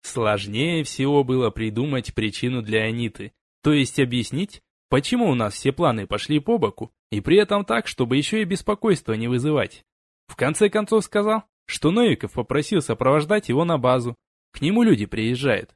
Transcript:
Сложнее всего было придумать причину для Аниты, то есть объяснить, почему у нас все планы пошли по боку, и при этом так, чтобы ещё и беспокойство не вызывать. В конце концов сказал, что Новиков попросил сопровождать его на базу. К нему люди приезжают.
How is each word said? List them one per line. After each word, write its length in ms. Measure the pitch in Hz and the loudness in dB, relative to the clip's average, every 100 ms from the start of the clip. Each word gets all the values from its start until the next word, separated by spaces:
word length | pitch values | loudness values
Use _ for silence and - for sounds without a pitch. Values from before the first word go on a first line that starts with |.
| - | -8
Сложнее 760 | - 107 104 101 107 156 165 | -2 0 0 -4 -4 -2 -2
всего 400 | 143 - 135 143 | -4 -2 2 2
было 260 | 127 131 117 | 2 0 0
придумать 640 | 107 113 107 147 135 - | -2 -4 -2 -2 -4 -4
причину 480 | - 107 - 123 127 | -4 -4 -2 -4 -4
для 220 | 107 110 | -2 0
Аниты, 500 | 110 117 117 - 101 _ _ _ | 0 -2 -6 -6 -18 _ _ _
то 100 | 147 | 2
есть 260 | 147 131 - | 2 2 0
объяснить, 600 | 131 120 110 131 202 - _ _ _ | 0 0 -2 -4 -6 -8 _ _ _
почему 400 | 165 135 247 226 | -2 0 0 2
у 60 | 127 | 2
нас 200 | 113 - | -2 -2
все 160 | 135 | -4
планы 340 | 131 170 113 95 | 0 0 0 -4
пошли 340 | 104 - 151 | -6 -2 -2
по 200 | 143 233 | 0 0
боку, 320 | 110 - - _ _ | 0 -4 -16 _ _
и 100 | 104 | -6
при 160 | - 185 | 2 4
этом 280 | 208 202 196 | 4 0 0
так, 220 | 226 - | -2 -4
чтобы 300 | - 123 131 | -4 0 0
ещё 200 | 143 220 | 0 -2
и 60 | |
беспокойство 720 | 202 185 - 208 226 170 - | -2 -4 -4 -2 0 0 0
не 140 | 110 117 | -4 -2
вызывать. 560 | 123 143 147 98 - _ _ _ _ _ | -2 0 0 -2 -6 _ _ _ _ _
В 80 | - | -4
конце 340 | 127 156 208 | -2 2 2
концов 360 | 214 208 220 - | 2 0 0 2
сказал, 400 | 208 208 220 - _ - | 0 0 -2 -4 _ -12
что 240 | - 151 | -2 0
Новиков 440 | 202 240 143 107 | 4 2 2 -4
попросил 480 | - 117 139 147 196 | -6 -2 -2 0 -2
сопровождать 680 | - 113 131 143 151 214 - | 0 0 4 2 2 0 2
его 160 | 127 170 | 0 2
на 140 | 160 | 2
базу. 360 | 127 127 120 117 _ _ _ | 2 2 0 -10 _ _ _
К 100 | - | -4
нему 220 | 143 214 | 0 4
люди 220 | 226 127 101 | 6 4 2
приезжают. 680 | 107 110 123 139 101 - | -2 -2 0 0 0 -4